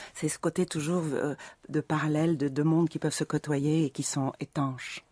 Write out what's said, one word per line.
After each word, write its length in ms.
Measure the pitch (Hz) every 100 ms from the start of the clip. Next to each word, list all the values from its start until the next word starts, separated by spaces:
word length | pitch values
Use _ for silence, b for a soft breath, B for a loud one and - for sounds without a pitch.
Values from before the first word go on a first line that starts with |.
| B -
c'est 140 | 156
ce 100 | -
côté 260 | 170 180 180
toujours, 380 | 160 147 180
euh, 320 | 156 135 147 - B B -
de 100 | 147
parallèle, 580 | - 156 156 151 165 147
de 100 | 139
deux 160 | 135
mondes 260 | 160 160 165
qui 80 | -
peuvent 160 | 156
se 100 | -
côtoyer 640 | 151 151 151 139 147 160 143
et 40 |
qui 100 | -
sont 320 | - 143 135 -
étanches. 640 | 139 151 135 127 - - _